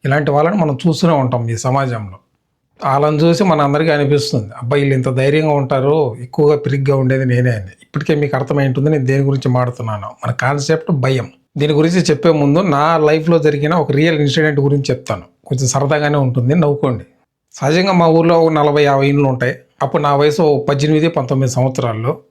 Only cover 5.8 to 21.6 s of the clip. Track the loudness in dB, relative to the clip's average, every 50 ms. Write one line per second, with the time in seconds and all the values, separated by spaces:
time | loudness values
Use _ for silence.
5.8 | 0 0 2 2 0 -2 -4 -10 -16 -8 -2 2 2 2 2 2 0 -4 -2 0
6.8 | 0 0 0 2 2 0 0 0 0 0 0 2 2 0 -2 -2 -8 -12 -18 _
7.8 | -20 _ -8 -6 -2 0 0 0 0 -2 -2 -4 -4 -2 -2 0 0 0 0 0
8.8 | 0 0 0 0 0 0 0 0 0 0 -2 0 0 0 0 0 0 -2 -4 -8
9.8 | -8 -8 -8 -8 -10 -14 -14 _ -6 -6 -4 -2 -2 -2 -2 -2 0 -2 -2 -2
10.8 | 0 -4 -2 0 0 0 -2 -2 -4 -8 _ _ _ _ _ -4 -2 0 2 2
11.8 | 2 2 2 0 2 0 0 2 2 2 2 4 2 2 2 2 2 2 0 2
12.8 | 2 2 2 2 2 2 2 2 2 2 2 2 2 2 0 0 -2 0 0 0
13.8 | 0 0 0 2 2 2 2 2 0 0 2 0 0 0 0 0 0 0 0 0
14.8 | -2 -4 -4 -6 -4 -8 -8 -8 -8 -18 _ _ _ -6 -4 -2 -2 -2 0 -2
15.8 | 0 0 0 0 0 0 0 0 0 0 0 0 0 2 2 2 2 0 0 0
16.8 | -2 -2 -2 -4 -8 _ _ _ _ _ _ _ _ _ _ -4 -2 0 0 2
17.8 | 2 2 2 4 4 4 4 4 4 4 4 4 2 2 2 2 0 2 2 2
18.8 | 2 2 2 2 2 2 2 2 2 0 0 0 -2 -4 -4 -6 _ _ _ _
19.8 | -6 -2 -2 -2 0 0 2 2 2 2 2 2 2 2 2 0 0 -2 -2 0
20.8 | 0 2 2 2 2 0 -2 -2 -2 -2 -2 0 0 -2 0 0